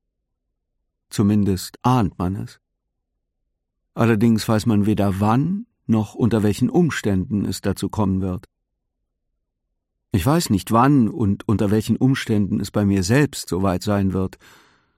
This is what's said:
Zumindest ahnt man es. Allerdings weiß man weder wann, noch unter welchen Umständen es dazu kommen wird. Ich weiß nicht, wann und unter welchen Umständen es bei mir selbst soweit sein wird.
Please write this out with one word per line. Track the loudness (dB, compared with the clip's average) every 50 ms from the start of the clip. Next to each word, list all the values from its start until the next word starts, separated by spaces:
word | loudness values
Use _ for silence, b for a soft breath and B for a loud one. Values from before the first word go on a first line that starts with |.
| _ _ _ _ _ _ _ _ _ _ _ _ _ _ _ _ _ _ _ _ _ -10
Zumindest | -2 0 2 2 2 2 2 0 -2 -4 -6 -12 -10 -4
ahnt | 0 0 2 2 0 -2 -2 -4
man | -4 -4 -4
es. | -6 -10 -14 -16 _ _ _ _ _ _ _ _ _ _ _ _ _ _ _ _ _ _ _ _ _ _ _ _ _ _ _ -4
Allerdings | 0 2 2 2 4 4 2 2 2 2 0
weiß | 0 0 2
man | 2 2 2 2
weder | 2 0 0 0 0 0 0
wann, | 0 0 2 0 0 -2 -4 -6 -8 _ _ _ _
noch | 0 0 0 0 -4 -4
unter | -2 0 0 2 2
welchen | 2 0 0 0 -2 0
Umständen | 2 2 2 2 0 -2 -2 -2 0 -2 -2 -2 -4 -4 -2
es | -4 -6 -4
dazu | -4 -4 -4 -4 -4 -6
kommen | -4 -2 -2 0 0 -2
wird. | -2 -4 -6 -8 -10 -16 _ _ _ _ _ _ _ _ _ _ _ _ _ _ _ _ _ _ _ _ _ _ _ _ _ _ _ _ _ _ _ _
Ich | -4 -2 0
weiß | 2 0 0 0 0
nicht, | -2 -2 -2 0
wann | 2 2 4 4 4 4 2 2
und | 0 -2 -2 -2 -2 -2 -2 -2
unter | -2 0 0 0
welchen | 0 0 0 0 -2
Umständen | 0 2 0 0 0 -2 -2 0 0 0 0 -2 -4
es | -4 -4
bei | -2 0 0
mir | 2 2 2
selbst | 2 2 2 2 2 0 -2 -8 -8 -6
soweit | -4 -2 0 0 -2 -2
sein | -2 -2 -2 0 0 0
wird. | 0 -2 -4 -4 -8 b b b b b b b b b b b b